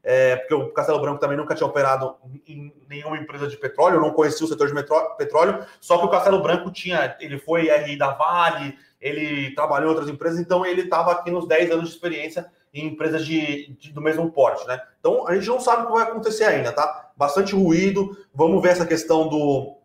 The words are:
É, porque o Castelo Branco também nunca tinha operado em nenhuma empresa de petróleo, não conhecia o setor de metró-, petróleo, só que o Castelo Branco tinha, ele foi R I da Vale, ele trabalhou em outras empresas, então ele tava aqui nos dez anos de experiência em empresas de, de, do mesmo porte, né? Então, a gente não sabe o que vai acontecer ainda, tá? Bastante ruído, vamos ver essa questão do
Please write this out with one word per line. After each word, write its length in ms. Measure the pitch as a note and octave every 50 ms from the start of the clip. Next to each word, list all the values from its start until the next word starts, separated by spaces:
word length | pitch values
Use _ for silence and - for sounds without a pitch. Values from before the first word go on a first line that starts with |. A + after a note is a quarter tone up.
É, 340 | _ G#2 B2+ C3 C3 B2+ B2+
porque 180 | B2+ - - D#3
o 180 | C#3+ A#2 A#2
Castelo 280 | - D3+ C#3+ - D3+ C#3
Branco 180 | C#3 C#3+ C#3+ C#3+
também 180 | D3+ C#3+ C#3+
nunca 180 | D3 D3+ - E3
tinha 120 | - D#3
operado 500 | C3 - C#3+ C3+ C3+ C3+ C3 C3 B2 - _ _ B2+ C3 D3 _
em 260 | - D3 C#3+ C#3+ D3 _ _ _ C#3
nenhuma 300 | C#3+ C#3+ D3 D#3 D#3 D3
empresa 280 | - - C#3+ C#3+ C#3+
de 100 | C#3 -
petróleo, 440 | - - C3 - - D#3 F#3 F#3 E3
não 140 | D#3 - D3+
conhecia 320 | D#3+ D3+ D3 - - D#3
o 20 | D#3+
setor 200 | D3 C3+ D3 C#3+
de 40 |
metró-, 440 | C#3+ C#3+ C#3 - D#3 D#3+ - - -
petróleo, 460 | - C#3+ C#3+ - D3+ E3+ G3 G3 - - - - _
só 180 | - - F3 F3
que 80 | F3
o 20 | F#3+
Castelo 320 | G3+ F3+ F#3 G3 G3 F3+
Branco 300 | E3 D#3+ F3 E3+ - F#3+
tinha, 460 | F#3 - - F3+ F3+ D#3+ C#3 B2+ - -
ele 160 | D3+ D3 C#3
foi 320 | C3+ - D#3 E3 E3+ D#3+ D#3
R 240 | D3+ D3 D3 C#3+
I 60 | D3 C#3+
da 160 | D3 C3+ C3+
Vale, 640 | - D3+ E3 F3 F3 E3+ E3 D3+ - C#3+ C#3 C3 _ _ _ _ _
ele 560 | - C#3+ D3 D3+ D3+ D3+ D3 C#3+ C#3 C3 C3+
trabalhou 340 | D3 D3 D3 C#3+ C#3+ D#3 D#3+
em 20 |
outras 180 | D#3+ D#3+ D3 D3
empresas, 320 | C#3+ C3 D#3 E3+ E3 F3
então 240 | E3+ E3 F#3 F3+ F#3
ele 220 | F3+ F3 F3+ F3+
tava 260 | F3+ E3+ E3 E3+ F3+
aqui 180 | F3 E3+ F3 F3
nos 160 | F3 F3 D#3
dez 240 | D3 D#3+ D#3+ F3 E3
anos 200 | E3 E3 E3 E3
de 40 | -
experiência 560 | - - E3+ D#3+ D3 D3+ D#3 - F3 E3+ - _ _ _ _
em 140 | _ C#3+ D#3
empresas 400 | D#3 D3 - D#3 D#3+ D#3 D#3+ D#3
de, 480 | D3+ E3 D#3 D3+ D3 C#3+ C#3+ C#3+ - B2+
de, 180 | _ - D3+
do 80 | D3 D3
mesmo 300 | D3+ D#3 D#3+ D#3+ E3+ E3
porte, 360 | - C#3+ C3 A2+ - - -
né? 140 | A#2+ B2+ B2+ - - _ _
Então, 260 | - E3 G3+ B3+ -
a 80 | E3+ F3
gente 140 | G3 - A3
não 120 | B3 B3
sabe 220 | - - A#3 A#3
o 40 | A#3
que 60 | A3
vai 120 | A3 A3+ A3+
acontecer 400 | A3+ A3+ A3 - A3 - - A3
ainda, 280 | G#3 D#3+ C3+ B2+ A#2
tá? 380 | - D3 D3+ D3+ - - - - _
Bastante 400 | - C#3+ C#3+ - F#3+ G3 G3 G3+
ruído, 640 | F#3+ F#3+ E3+ E3 E3+ F#3+ G3 G3 G3+ G3 G3 - - - _
vamos 300 | _ C3+ D#3+ F3 G3 F#3
ver 80 | D#3 F3+
essa 160 | F3+ F3 E3+
questão 420 | D#3+ E3 - - - E3 D#3+ D#3+ D#3
do 480 | D3+ D3+ D3 C#3+ C#3 C3 A#2+ A2 - _